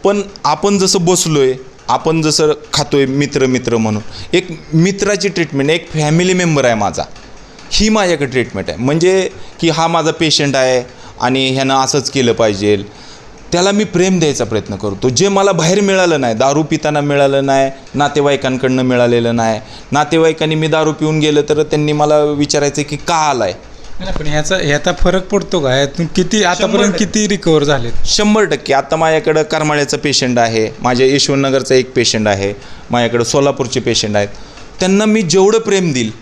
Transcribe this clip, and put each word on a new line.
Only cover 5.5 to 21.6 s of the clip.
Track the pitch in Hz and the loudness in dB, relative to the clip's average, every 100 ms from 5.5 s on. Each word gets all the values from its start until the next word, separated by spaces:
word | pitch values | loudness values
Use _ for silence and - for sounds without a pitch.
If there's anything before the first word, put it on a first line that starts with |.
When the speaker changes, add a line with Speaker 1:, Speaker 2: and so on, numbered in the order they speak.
| 139 139 | -2 0
Speaker 1:
एक | 170 - | 0 -2
फॅमिली | 156 151 160 185 | -4 0 2 2
मेंबर | 180 175 147 | 0 0 2
आहे | 123 | 2
माझा, | 110 98 78 73 - - - - - - | 2 -2 -4 -8 -12 -20 -20 -20 -20 -4
ही | - 214 | 0 2
माझ्याकडे | 214 185 156 139 | 2 2 0 0
ट्रीटमेंट | 127 113 98 90 | -2 -2 -4 -6
आहे. | 80 | -4
म्हणजे | 127 160 180 190 185 - - - | 0 2 2 2 -2 -8 -18 -2
की | 165 | -2
हा | 156 165 | 0 0
माझा | 165 160 | 0 -2
पेशंट | 156 165 - 143 135 | 0 0 0 0 0
आहे | 131 127 123 - - - | 2 0 -2 -16 -20 -4
आणि | 123 131 131 | -2 0 0
ह्यानं | 131 135 | 0 0
असंच | 135 131 143 - | 0 0 -2 -2
केलं | 139 120 | 0 0
पाहिजे, | 110 113 98 104 101 - - - - - - - | 2 0 2 0 0 -2 -16 -20 -20 -20 -20 -4
त्याला | 175 190 | 0 0
मी | 202 | 0
प्रेम | 214 175 185 185 | 0 0 0 2
द्यायचा | 156 135 | 0 0
प्रयत्न | 110 107 - | -2 -4 -4
करतो, | 98 104 98 127 | -6 -6 -2 -2
जे | 120 196 | 2 2
मला | 196 196 | 2 2
बाहेर | 175 160 196 | 2 0 2
मिळालं | 202 190 180 151 | 2 2 2 2
नाही, | 123 | 0
दारू | 110 135 143 | 0 2 2
पिताना | 156 160 151 151 | 0 -2 -2 -2
मिळालं | 143 143 139 139 139 | 0 2 2 2 2
नाही, | 135 135 135 - | 2 0 -4 -8
नातेवाईकांकडनं | 131 143 147 143 139 131 127 131 127 | -2 0 2 2 0 -2 -2 0 0
मिळालेलं | 127 123 120 120 117 117 | 2 2 2 2 2 0
नाही. | 113 107 - - - | 0 -2 -8 -20 -2
नातेवाईकांनी | 143 147 165 160 160 156 | -2 2 2 2 2 -2
मी | 156 156 | 0 0
दारू | 156 156 | 2 0
पिऊन | 147 156 156 | 0 -2 0
गेलं | 151 147 143 | 2 2 2
तर | 151 | 0